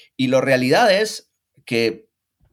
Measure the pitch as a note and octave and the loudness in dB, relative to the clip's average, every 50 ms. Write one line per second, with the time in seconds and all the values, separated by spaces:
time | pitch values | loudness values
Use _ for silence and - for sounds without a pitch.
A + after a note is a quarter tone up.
0 | - _ _ - B2+ B2 C3 C3 A#2+ C3+ C3+ B2+ B2+ B2+ D3+ G3 B3 A3 F#3 G3+ | -20 _ _ -6 -4 0 0 0 0 2 0 0 2 2 2 2 2 2 2 0
1 | A3 G#3+ - - _ _ _ _ _ _ _ _ - - B2 A2+ A#2 A2 A2 - | 0 -4 -6 -12 _ _ _ _ _ _ _ _ -10 -6 -2 -2 -2 -2 -4 -6
2 | - _ _ _ _ _ _ _ _ _ | -16 _ _ _ _ _ _ _ _ _